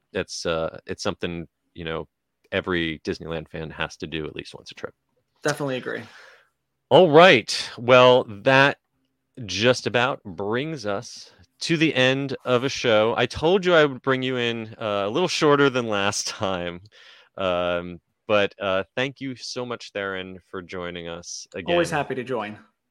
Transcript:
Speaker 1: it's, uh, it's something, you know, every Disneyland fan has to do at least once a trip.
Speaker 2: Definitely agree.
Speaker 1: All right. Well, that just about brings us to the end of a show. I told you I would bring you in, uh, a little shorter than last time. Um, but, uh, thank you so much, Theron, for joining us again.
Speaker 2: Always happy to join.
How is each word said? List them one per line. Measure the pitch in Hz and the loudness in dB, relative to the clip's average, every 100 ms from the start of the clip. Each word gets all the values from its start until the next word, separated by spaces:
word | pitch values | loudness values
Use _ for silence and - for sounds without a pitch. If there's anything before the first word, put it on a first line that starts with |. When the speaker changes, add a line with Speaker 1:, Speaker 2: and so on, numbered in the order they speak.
| _ | _
Speaker 1:
it's, | - 87 - 90 | -8 -8 -8 -4
uh, | 82 80 - - | -4 -4 -8 -14
it's | 92 | -8
something, | 104 90 90 85 82 _ _ | -8 -6 -8 -10 -12 _ _
you | - | -14
know, | 82 80 78 _ _ _ _ | -10 -10 -10 _ _ _ _
every | 98 92 87 82 78 | -6 -2 -2 -2 -6
Disneyland | - 85 80 80 78 | -8 -10 -8 -10 -10
fan | 82 80 | -12 -12
has | 78 80 - | -8 -10 -10
to | 82 | -12
do | 78 76 | -8 -10
at | - | -12
least | - | -16
once | - - | -18 -20
a | |
trip. | - - - _ _ _ _ | -16 -16 -16 _ _ _ _
Speaker 2:
Definitely | 151 143 143 127 | -6 -4 -4 -6
agree. | 120 113 113 - - - _ _ _ _ _ | -8 -10 -12 -20 -20 -20 _ _ _ _ _
Speaker 1:
All | 139 180 | 6 8
right. | 147 180 139 98 - - - | 10 10 8 4 -6 -8 -4
Well, | 120 127 127 127 113 | 6 8 8 8 2
that | 101 101 135 139 - _ _ _ _ _ - 110 | -2 2 6 6 2 _ _ _ _ _ -16 -10
just | 90 117 123 - | 0 2 2 0
about | 120 127 143 | 0 -2 -4
brings | 107 85 101 117 151 160 104 | -10 -8 -4 -4 -4 -8 -6
us | 101 117 - - _ _ _ | -8 -8 -16 -20 _ _ _
to | - 165 | -4 0
the | 160 | 2
end | 127 131 135 139 127 | 2 2 2 -2 -6
of | - 123 | 0 0
a | 131 | 0
show. | - 127 107 110 117 | -2 2 4 4 2
I | 123 | -2
told | - 156 196 180 | 0 0 2 4
you | |
I | 170 | 4
would | 151 127 | 4 0
bring | - 131 | -2 -2
you | 131 127 | -2 -2
in, | 120 117 110 117 | -2 -4 -8 -8
uh, | 110 101 101 | -4 -2 -2
a | |
little | 127 180 | -2 -2
shorter | - 156 143 143 | 0 4 4 4
than | 127 120 | 2 0
last | 104 98 101 - | 0 0 -2 -6
time. | - 101 92 87 87 104 _ - - _ - | -4 -4 -4 -6 -10 -14 _ -20 -20 _ -6
Um, | 95 87 87 87 87 87 _ _ - | -2 0 0 -2 -6 -12 _ _ -2
but, | 104 101 - | 2 0 -2
uh, | 98 95 95 - | -2 -2 -4 -6
thank | 135 131 | -6 -8
you | 135 123 | -12 -12
so | - 131 | -12 -10
much, | 123 117 - | -10 -10 -10
Theron, | 104 98 95 92 92 _ | -8 -6 -8 -10 -14 _
for | 95 | -14
joining | 87 92 87 87 85 | -12 -10 -10 -10 -12
us | 85 - - - | -12 -14 -16 -14
again. | 95 98 | -10 -2
Speaker 2:
Always | 175 170 | -2 -2
happy | 160 139 | -4 -6
to | 127 | -8
join. | 123 123 104 107 _ _ _ | -8 -8 -8 -12 _ _ _